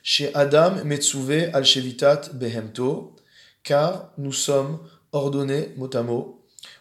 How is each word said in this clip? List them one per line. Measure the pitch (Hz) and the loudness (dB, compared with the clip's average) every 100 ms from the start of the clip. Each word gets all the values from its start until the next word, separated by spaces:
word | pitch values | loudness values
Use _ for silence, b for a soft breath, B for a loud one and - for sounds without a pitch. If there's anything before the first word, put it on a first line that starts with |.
Chez | - - 147 | -2 0 0
Adam | 147 143 147 175 190 | 2 6 6 6 2
metzuve | 147 143 - 139 131 151 170 | -2 0 0 -2 0 0 2
al | 139 | 2
shevitat | 135 135 127 120 139 151 - | 2 2 -2 0 2 2 -2
behemto, | 127 120 117 110 120 127 170 - b b b b b | -8 -6 -6 -8 -4 -4 -4 -10 b b b b b
car | - 143 160 190 - - | 0 2 2 -2 -10 -10
nous | 139 | -6
sommes | 131 - 139 139 160 B B _ | -2 0 0 0 -6 B B _
ordonnés | 143 139 139 139 139 - 131 | -2 0 0 0 -2 -4 -8
mot | 131 | -6
à | 123 | -4
mot | 120 120 - - B B B B | -2 -4 -6 -14 B B B B